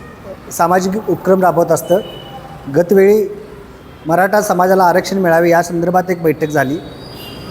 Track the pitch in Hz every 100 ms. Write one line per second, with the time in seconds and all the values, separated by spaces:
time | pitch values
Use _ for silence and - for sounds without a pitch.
0 | - - - - - - 170 185 185 214
1 | 208 170 185 190 180 160 165 156 - 185
2 | - - - - - - - 143 175 196
3 | 196 214 196 - - - - - - -
4 | 151 170 190 208 196 180 185 190 175 175
5 | 185 196 180 165 170 170 175 170 170 185
6 | 180 175 165 151 151 147 135 165 - -
7 | - - - - -